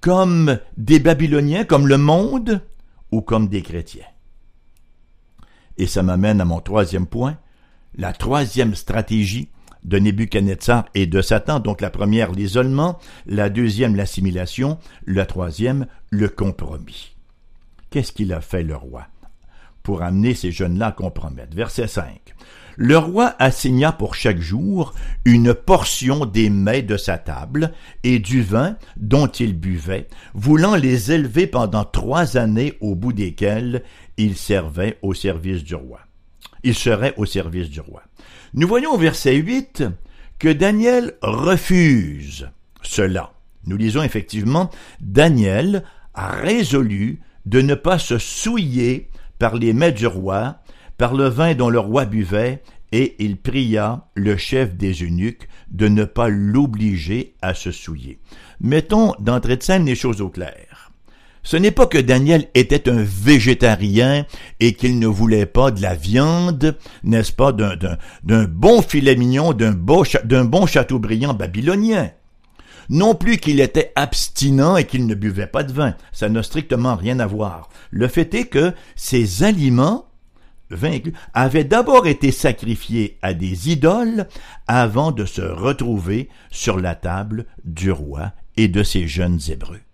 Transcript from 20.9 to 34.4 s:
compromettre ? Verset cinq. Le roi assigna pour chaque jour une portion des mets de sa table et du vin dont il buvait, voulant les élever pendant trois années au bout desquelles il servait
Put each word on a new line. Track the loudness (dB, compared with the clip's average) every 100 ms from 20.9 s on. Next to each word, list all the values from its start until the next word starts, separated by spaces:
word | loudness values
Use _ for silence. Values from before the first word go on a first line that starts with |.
compromettre ? | -4 -8 -8 -10 -12 -14 -8
Verset | -6 -4 -6
cinq. | -6 -8 -14 -20 -20 -20 -20 -20 -2
Le | 4 4
roi | 4 0 0 2
assigna | 0 2 0 2 2
pour | 0 -6 -2
chaque | -2 0
jour | -2 -4 -2 -2 -4 -6 -8 0 4
une | 6 6
portion | 2 4 4 4 -2 -2 -2 -2
des | 2 2
mets | 2 2 0
de | -2 -4
sa | -2 -6
table | -6 -10 -6 -4 -4 -4 -18 -6
et | 0 0
du | 2 0
vin | 2 0 0 -4 -14 -10
dont | 0 2 2
il | 0 -4 -4
buvait, | -4 -4 -4 -8 -8 -18 -18
voulant | -6 2 4 4 2
les | 2 0 0
élever | 0 0 0 0
pendant | 0 -2 -2
trois | -2 -4 -2 -2 0 0
années | 0 0 -2 -4
au | -6 -4
bout | -4
desquelles | -4 -6 -2 -2 -2 -4 -8 -10 -20 -20 -2
il | -2
servait | -2